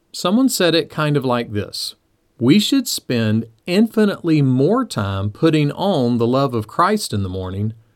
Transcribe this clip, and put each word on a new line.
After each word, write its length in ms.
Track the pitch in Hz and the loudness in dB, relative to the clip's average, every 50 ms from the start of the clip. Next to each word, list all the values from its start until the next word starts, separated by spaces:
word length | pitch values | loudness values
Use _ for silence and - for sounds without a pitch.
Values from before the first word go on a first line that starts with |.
| _ _ | _ _
Someone 380 | - - - 180 196 240 269 254 | -10 -6 -2 0 2 2 2 2
said 260 | - - 185 165 160 | 2 2 2 2 2
it 140 | 165 151 - | 2 0 -2
kind 300 | - - 151 151 147 143 | -4 -4 -2 0 0 0
of 60 | 127 | 0
like 260 | 131 120 120 120 - | 0 0 -2 -2 -4
this, 440 | 107 101 95 - - - - - - _ _ _ _ _ _ _ _ - | -4 -6 -6 -6 -8 -10 -12 -12 -12 _ _ _ _ _ _ _ _ 0
"We 180 | 117 123 160 208 | 4 4 4 4
should 300 | 208 - 277 277 262 - | 4 2 0 -2 -2 -2
spend 560 | - - - - 131 117 113 107 107 110 117 110 _ _ _ | -6 -8 -6 -4 -2 0 0 2 0 0 -2 -4 _ _ _
infinitely 720 | - 175 196 233 220 - 220 214 208 175 - - 170 156 151 | -2 0 2 2 2 2 2 2 2 0 -2 0 0 2 4
more 460 | 139 131 127 127 135 160 214 254 254 | 4 2 2 2 2 2 2 0 -2
time 420 | 214 - - 101 98 98 98 98 104 | -4 -4 -4 -4 -4 -2 -4 -4 -6
putting 420 | - - 156 165 156 156 147 143 | -4 0 0 2 2 2 0 0
on 440 | - - 175 202 190 147 123 120 123 | -2 -2 -2 0 0 0 0 0 0
the 100 | 113 117 | 0 0
love 280 | 117 123 135 139 135 120 | 2 2 2 0 0 -2
of 120 | 113 107 | -4 -6
Christ 460 | - - - 170 190 214 208 - - | -4 -2 0 0 2 0 -2 -4 -4
in 100 | 113 101 | -4 -4
the 60 | 98 92 | -4 -4
morning 460 | 92 95 92 92 92 95 104 110 113 - _ _ _ | -6 -8 -8 -8 -6 -4 -6 -6 -6 -10 _ _ _